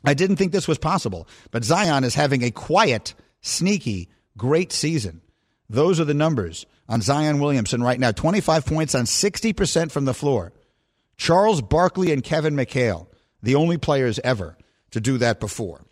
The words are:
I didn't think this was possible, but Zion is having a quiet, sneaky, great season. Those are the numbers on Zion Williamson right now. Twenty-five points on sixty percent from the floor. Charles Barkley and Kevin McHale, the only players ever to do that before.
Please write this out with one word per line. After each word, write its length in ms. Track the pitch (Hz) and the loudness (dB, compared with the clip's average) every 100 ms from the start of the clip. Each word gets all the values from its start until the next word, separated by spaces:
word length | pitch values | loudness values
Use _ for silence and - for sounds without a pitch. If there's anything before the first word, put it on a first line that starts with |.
| 139 | 2
I 80 | |
didn't 240 | 143 190 185 | 2 2 2
think 160 | 190 | 0
this 160 | 185 170 | 0 -2
was 80 | 147 | -2
possible, 500 | 160 190 113 90 85 - - | 0 -2 -4 -8 -14 -20 -8
but 140 | 117 113 | -6 0
Zion 400 | 170 208 139 127 | 2 2 2 0
is 100 | 127 | 0
having 300 | 147 135 120 | 0 2 0
a 60 | |
quiet, 600 | - - 175 214 113 - - _ _ | -4 0 2 4 0 -6 -18 _ _
sneaky, 640 | - - 175 202 - 95 85 _ _ 107 | -8 -2 0 0 -2 -6 -8 _ _ -6
great 340 | 120 160 185 | 0 0 0
season. 480 | - 151 160 104 82 _ _ _ _ _ | -2 -2 -2 -4 -12 _ _ _ _ _
Those 300 | 113 170 170 | 2 2 2
are 60 | 151 | 2
the 80 | |
numbers 520 | 147 160 135 85 82 - _ - | 2 2 0 -4 -10 -18 _ -4
on 140 | 117 | -2
Zion 400 | 110 143 151 143 | 0 0 2 0
Williamson 420 | 147 139 110 123 | 2 0 0 0
right 160 | 120 123 | 0 0
now. 120 | 127 | 0
Twenty-five 540 | 104 160 202 - 160 - | 0 0 0 2 0 0
points 300 | 156 151 131 | -2 0 -2
on 100 | 117 | 0
sixty 460 | - 202 - 226 | 0 -2 0 -4
percent 400 | 196 185 160 165 | 0 0 0 -2
from 140 | 147 135 | -2 -2
the 80 | |
floor. 400 | 123 147 123 85 _ _ _ _ _ _ - | -2 0 0 -2 _ _ _ _ _ _ -6
Charles 440 | - 170 214 180 | 2 4 4 2
Barkley 520 | 107 156 180 - 180 | 0 2 2 2 0
and 100 | 143 | 0
Kevin 320 | - 160 156 143 | 0 -2 0 -2
McHale, 520 | 120 135 120 82 90 _ _ _ | -2 0 0 -2 -10 _ _ _
the 120 | 104 135 | 0 2
only 220 | 170 170 | 2 0
players 440 | - 139 123 107 | 0 0 0 -2
ever 340 | 123 117 82 - _ _ _ | -2 -2 -6 -14 _ _ _
to 100 | 117 | -4
do 160 | 107 127 | -2 0
that 240 | 117 107 | 0 0
before. 420 | 104 - 101 71 - | -6 -8 -10 -12 -20